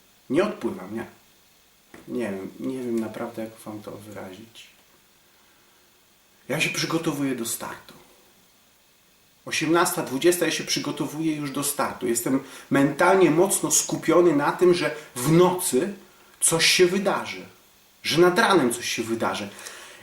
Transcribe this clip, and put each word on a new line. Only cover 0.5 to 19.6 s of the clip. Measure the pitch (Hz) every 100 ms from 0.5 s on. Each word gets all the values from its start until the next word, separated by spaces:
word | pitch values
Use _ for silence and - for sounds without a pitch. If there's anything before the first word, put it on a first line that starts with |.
| - 113 95 92
nie. | 110 - - _ _ _ _ _ _ _ - -
Nie | 123 107
wiem, | 95 95 -
nie | 131 131
wiem | 123 113
naprawdę, | 110 - 113 -
jak | 110 -
wam | 110 104
to | 101
wyrazić. | 101 104 98 98 95 113 - - _ _ _ _ _ _ _ _ _ _ _ _ _ _ _ _ _ -
Ja | 160
się | -
przygotowuję | - 151 165 165 143 139
do | 117 117
startu. | - - - - - - _ _ _ _ _ _ _ _ _ _ _ _ _
Osiemnasta, | - - 156 170 180 170
dwudziesta, | 120 131 170 175
ja | 160
się | -
przygotowuję | - 151 143 139 135 151 160 151
już | 143
do | 139
startu. | 139 - 110 - 113
Jestem | 117 143 135 - - -
mentalnie | - 143 - 180 190 165
mocno | 156 196 - 147
skupiony | - - 151 - 165 175 143
na | 147
tym, | - 180
że | 170 151 - - 123
w | 131
nocy | 170 180 180 - 127 110 - - _ _ -
coś | - 165 -
się | - 180
wydarzy. | 196 196 151 113 92 - - _ _ _ _
Że | - 147
nad | 180 196
ranem | 208 185 123
coś | - -
się | -
wydarzy. | 110 113 101 98 101 -